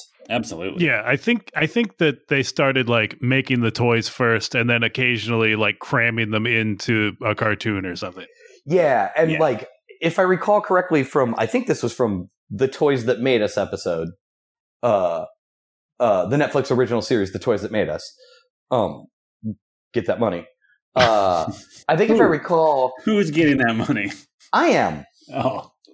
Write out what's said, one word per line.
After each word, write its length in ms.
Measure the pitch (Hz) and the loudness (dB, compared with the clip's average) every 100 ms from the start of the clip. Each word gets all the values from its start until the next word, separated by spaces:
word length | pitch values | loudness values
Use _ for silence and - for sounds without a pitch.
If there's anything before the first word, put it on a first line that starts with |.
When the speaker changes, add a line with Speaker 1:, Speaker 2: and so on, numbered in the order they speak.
| - _ - | -16 _ -6
Speaker 1:
Absolutely. 560 | 117 113 160 185 - 160 | -6 -4 -8 -8 -2 0
Speaker 2:
Yeah, 160 | 113 117 | 0 0
I 100 | 139 | -2
think, 340 | - 240 - 151 | 0 -2 -4 -4
I 100 | 156 | -2
think 320 | 233 220 - | 0 -4 0
that 300 | 160 123 _ | -2 -2 _
they 160 | 139 | -2
started, 440 | 131 - 135 131 117 | -2 0 0 2 2
like, 320 | 117 107 - | 2 0 -2
making 420 | 127 135 131 127 | 0 0 2 0
the 100 | 113 | 0
toys 360 | - 120 117 110 | 0 2 2 -2
first 460 | - 120 113 - | -2 0 0 -2
and 160 | 127 117 | -2 0
then 140 | 117 | 0
occasionally, 720 | 113 - 123 117 107 113 110 107 | 0 0 0 0 -2 0 2 2
like, 240 | 104 - | -2 -4
cramming 500 | - 131 117 113 110 | -2 0 0 0 -2
them 160 | 107 117 | -2 0
into 720 | 113 110 101 - 113 104 95 113 | 0 0 -4 0 0 0 -2 -4
a 80 | |
cartoon 500 | 104 110 101 113 98 95 | 0 -2 -2 -4 -4 -6
or 80 | 87 | -8
something. 320 | 95 90 - _ - - 135 | -10 -12 -20 _ -20 -20 -2
Speaker 3:
Yeah, 420 | 180 156 120 95 151 | 2 2 2 0 0
and 140 | 165 | 0
Speaker 1:
Yeah. 80 | 156 | 2
Speaker 3:
like, 280 | 156 110 - _ _ - | 0 0 -8 _ _ -4
if 180 | 165 165 | -2 2
I 20 | |
recall 400 | 185 185 - 208 | 2 0 2 0
correctly 400 | 208 185 180 156 | 2 0 2 0
from, 300 | 131 151 123 113 | 2 0 0 0
I 80 | 113 | 0
think 180 | 254 - | 0 -2
this 160 | 147 | -2
was 120 | 120 - | -2 -2
from 340 | 117 95 90 _ _ | -2 -2 -8 _ _
the 160 | 101 131 | -2 -2
Toys 380 | - 147 135 117 | 2 0 2 0
That 160 | 113 | 0
Made 200 | 131 120 | 2 2
Us 160 | 104 - | 2 -2
episode, 520 | 95 98 92 82 82 90 _ _ _ _ _ _ | -4 -4 -4 -4 -6 -10 _ _ _ _ _ _
uh, 420 | 120 101 90 82 82 _ _ _ _ _ _ _ | 0 2 2 -2 -8 _ _ _ _ _ _ _
uh, 260 | 120 95 87 | 2 2 2
the 100 | 143 | 0
Netflix 360 | 147 143 123 123 | 2 0 0 0
original 260 | 117 117 | 2 0
series, 320 | - 120 98 | 0 0 0
The 60 | 101 | -4
Toys 220 | - 101 | -2 -2
That 100 | 98 | -2
Made 160 | 110 80 | -2 -2
Us. 260 | 76 - _ - _ _ _ _ | -4 -10 _ -20 _ _ _ _
Um, 360 | 123 92 71 - _ _ _ 110 98 _ _ _ | -2 0 -4 -18 _ _ _ -12 -12 _ _ _
get 120 | 120 92 | -4 -2
that 140 | 95 | -2
money. 280 | 110 87 - _ _ _ _ 131 | -2 -4 -10 _ _ _ _ 2
Uh, 560 | 120 107 95 87 78 - - | 4 4 2 0 -2 -8 -18
Speaker 1:
<laughs> 180 | - - | -10 -2
Speaker 3:
I 80 | 156 | 0
think 120 | 220 | 4
if 40 | 220 | 4
I 20 | |
Speaker 1:
Who? 60 | 202 | 4
Speaker 3:
recall 640 | 151 - 165 160 139 127 - | 2 0 2 2 2 -2 -4
Speaker 1:
Who's 280 | 214 208 170 | 0 0 0
getting 260 | 151 156 135 | 2 2 4
that 180 | 117 113 | 2 0
money? 360 | - 113 101 - - _ - | -2 -2 -4 -10 -20 _ -2
Speaker 3:
I 140 | 226 330 | 0 2
am. 360 | 175 101 76 - _ - 135 | 2 0 -4 -14 _ -10 -4
Speaker 1:
Oh. 360 | 127 131 - _ _ | -4 -4 -12 _ _